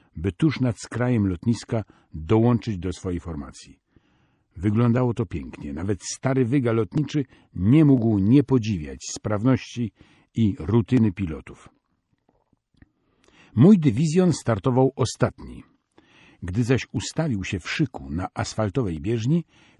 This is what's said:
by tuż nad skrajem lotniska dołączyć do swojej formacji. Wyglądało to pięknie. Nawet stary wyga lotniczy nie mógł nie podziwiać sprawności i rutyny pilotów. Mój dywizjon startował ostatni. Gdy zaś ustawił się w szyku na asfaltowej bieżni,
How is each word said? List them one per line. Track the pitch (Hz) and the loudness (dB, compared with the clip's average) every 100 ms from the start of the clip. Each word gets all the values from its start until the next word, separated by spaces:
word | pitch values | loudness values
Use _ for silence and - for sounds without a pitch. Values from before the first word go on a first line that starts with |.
| _ - | _ -6
by | 98 | -6
tuż | - 156 127 | 0 0 0
nad | 127 107 | -2 -4
skrajem | - 113 123 120 98 | -8 -4 0 0 0
lotniska | 90 113 113 - 117 - _ _ | -2 -2 -4 -2 -6 -6 _ _
dołączyć | 78 80 110 120 120 - 95 | -10 0 4 4 2 0 -6
do | 90 | -6
swojej | 87 95 87 | -6 -6 -6
formacji. | 87 76 67 - - - _ _ _ _ _ _ _ - | -8 -12 -12 -16 -20 -20 _ _ _ _ _ _ _ -6
Wyglądało | 104 104 120 120 127 | -2 2 2 2 0
to | 117 107 | -2 -4
pięknie. | - - - 76 | -6 -10 -12 -12
Nawet | 71 95 98 | -8 -6 -6
stary | - - 131 131 117 | -8 -8 -2 0 0
wyga | 143 117 | 0 0
lotniczy | 113 104 151 143 156 127 _ _ - | 0 -2 -2 -2 -4 -6 _ _ -2
nie | 95 147 147 | 4 6 6
mógł | 131 113 104 | 6 4 2
nie | 98 139 | 4 4
podziwiać | 139 131 107 92 71 - - | 4 0 0 -4 -6 -12 -14
sprawności | - 104 104 120 123 - 120 117 - - _ _ - | -10 -6 -2 2 0 -2 -8 -8 -10 -20 _ _ 0
i | 107 - | 0 0
rutyny | 82 117 - 127 110 | 0 0 2 2 2
pilotów. | 92 90 73 - - - _ _ _ _ _ _ _ _ _ _ _ _ _ _ _ _ _ _ 110 | -2 -6 -8 -14 -20 -20 _ _ _ _ _ _ _ _ _ _ _ _ _ _ _ _ _ _ 6
Mój | 160 208 | 8 8
dywizjon | 151 107 165 170 180 | 4 0 0 2 2
startował | 160 - 104 135 123 131 - | 2 -2 -2 0 2 2 0
ostatni. | 123 - 110 - - - - _ _ _ _ _ _ - | -4 -2 -4 -4 -18 -18 -20 _ _ _ _ _ _ -16
Gdy | 87 95 | -6 -2
zaś | 113 123 - | 0 0 -2
ustawił | - - - 160 104 | -8 -8 -4 -4 -4
się | 90 92 | -6 -8
w | - | -6
szyku | - 160 - 67 | -4 -4 -4 -8
na | 78 - | -8 -6
asfaltowej | - 101 - 107 135 107 78 | -6 -6 -2 -2 -2 -4 -4
bieżni, | 85 117 117 170 - _ _ _ | -4 -2 0 0 -2 _ _ _